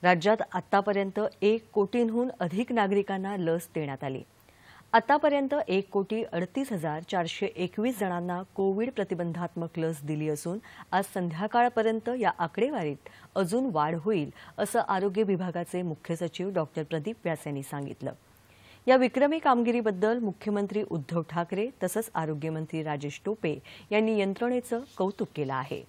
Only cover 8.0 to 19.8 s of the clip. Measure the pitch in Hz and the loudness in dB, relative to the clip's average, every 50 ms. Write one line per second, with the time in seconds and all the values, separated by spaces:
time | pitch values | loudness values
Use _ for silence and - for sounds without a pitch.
8 | 202 190 175 175 175 180 180 175 190 - - - 196 196 196 196 226 247 254 - | -2 -2 -2 -2 -2 -4 -4 -4 -6 -8 -4 0 0 2 2 2 0 -2 -2 -4
9 | 202 185 196 165 175 170 160 175 175 170 - 175 165 165 - 165 160 160 165 147 | -2 -2 -2 -2 -2 -4 -2 -4 -4 -6 -4 -6 -6 -6 -4 -2 -2 -2 -2 -4
10 | 143 143 156 151 151 156 151 151 - 170 175 220 - - - - - _ - 185 | -4 -4 -2 -2 0 -2 -2 -2 -2 -4 -6 -6 -8 -12 -20 -20 -12 _ 0 0
11 | 202 - - 196 180 175 156 160 196 214 - 240 240 247 240 233 220 226 226 226 | 0 0 -2 -4 -2 -2 -2 -4 -4 0 2 4 4 4 4 2 2 2 0 0
12 | - - 247 254 226 180 - - 180 165 - - 214 277 302 233 175 151 143 139 | -2 -4 -2 0 0 0 0 0 -4 -4 0 0 0 0 0 -2 -2 -2 -4 -6
13 | _ - - - - - _ - 190 165 180 240 262 269 196 156 147 156 165 165 | _ -20 -20 -20 -20 -6 _ -2 0 0 0 0 0 0 2 2 2 2 0 -2
14 | 147 202 220 180 147 - - - - - - - 202 208 - 240 226 - 202 208 | 0 0 0 0 0 -2 -6 -16 -20 -18 -4 -4 -4 0 2 0 2 2 0 2
15 | 196 202 185 196 220 196 196 175 185 180 160 175 170 - - 180 180 175 156 - | 2 0 2 0 2 2 2 0 0 -2 -4 -4 -6 -4 -4 -4 -2 -2 -6 -6
16 | - - 170 165 175 165 - - 180 196 196 185 156 143 - - 156 151 165 160 | -4 -6 -4 -4 -4 -6 -4 -4 -6 -2 0 0 -2 -2 -4 -8 -6 -4 -4 -4
17 | 147 190 233 - - 175 160 151 - 151 143 139 135 - - 143 143 139 - - | -4 -4 -8 -4 -2 -2 -2 -2 -4 -6 -6 -6 -6 -6 -8 -8 -6 -8 -10 -10
18 | - 135 - - _ _ - - - _ - - - - - - - - 254 262 | -10 -10 -10 -10 _ _ -20 -20 -20 _ -20 -20 -20 -20 -20 -8 4 6 8 8
19 | 254 247 - 254 262 285 302 320 - 302 254 240 240 233 233 240 | 8 4 4 4 2 4 2 2 4 4 4 4 4 2 2 2